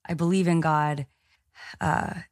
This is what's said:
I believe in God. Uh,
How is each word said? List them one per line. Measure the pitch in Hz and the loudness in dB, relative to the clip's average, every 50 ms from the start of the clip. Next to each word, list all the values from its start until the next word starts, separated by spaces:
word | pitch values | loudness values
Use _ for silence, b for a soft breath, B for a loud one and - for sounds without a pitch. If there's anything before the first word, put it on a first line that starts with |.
| _ - | _ -8
I | 170 | -4
believe | 147 170 170 185 190 185 170 | -2 0 2 2 2 2 4
in | 170 165 | 2 2
God. | 160 160 156 151 151 151 151 147 135 - _ _ _ _ _ _ _ _ B B B B B B | 2 2 2 2 2 0 -2 -4 -6 -10 _ _ _ _ _ _ _ _ B B B B B B
Uh, | - - - - - - - 170 - - | -2 0 0 0 0 -4 -6 -10 -14 -16